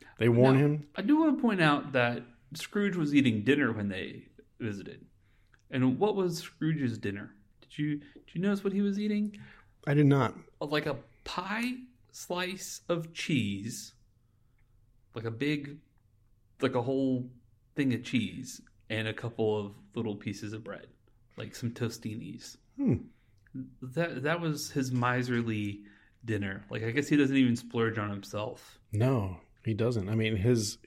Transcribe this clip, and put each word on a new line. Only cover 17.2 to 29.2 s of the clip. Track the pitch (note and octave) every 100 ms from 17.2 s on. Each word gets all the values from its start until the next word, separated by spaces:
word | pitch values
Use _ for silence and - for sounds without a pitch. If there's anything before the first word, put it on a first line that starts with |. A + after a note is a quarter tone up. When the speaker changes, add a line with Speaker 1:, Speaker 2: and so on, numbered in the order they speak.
| B2+ - _ _ _ -
Speaker 2:
thing | C3+
of | A2+
cheese, | - B2 G2+ F2 E2 - - _ -
and | A2 A2
a |
couple | G#2+ A#2 - A2 G#2+ G2+
of | G2+ - A#2+
little | A2+ G#2
pieces | A2+ G2 G#2
of | A2
bread, | A#2 F#2+ - _ _ _ _ -
like | G#2+ -
some | A#2+
tostinis. | - A#2 - - A2 G2 A#2 - - _ -
Speaker 1:
Hmm. | C4+ B2 - _ _ _ _ C3 C3 -
Speaker 2:
That, | C3 B2+ E3+ B2
that | C#3+ E3+
was | E3 C#3+ -
his | C#3+ B2+
miserly | B2 B2 B2 B2 A#2+ A#2 G#2+ G#2 G2+ - - _ _ A2+
dinner. | G#2 G2 G2 -
Like, | A2+
I | A2+
guess | C3 C#3+
he | D3
doesn't | C#3 C3+
even | B2+ A#2
splurge | - A#2 A2+ G#2+
on | G#2
himself. | G2+ - G#2 G#2+ - - - -
Speaker 1:
No, | G#2 B2+ C3